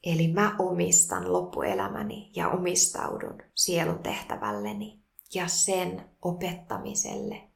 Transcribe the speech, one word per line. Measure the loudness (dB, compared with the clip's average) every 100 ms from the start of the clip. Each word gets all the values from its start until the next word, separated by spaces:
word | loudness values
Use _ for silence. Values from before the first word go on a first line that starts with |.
Eli | 2 2 4
mä | 4 2 2
omistan | 0 2 6 6 6 2 2
loppuelämäni | 0 0 -2 0 0 -2 -4 -6 -8 -10 -2
ja | 0
omistaudun | 0 2 2 2 2 -4 -4 -8 -10 -10
sielun | -2 2 2 0 0
tehtävälleni | -4 -6 -6 -4 -4 -4 -4 -6 -10 -14 _ -20 -8
ja | -4 -2
sen | 0 2 2 0 -4 -12 _
opettamiselle | -4 -2 -4 -6 -6 -6 -4 -4 -4 -4 -6 -8 -14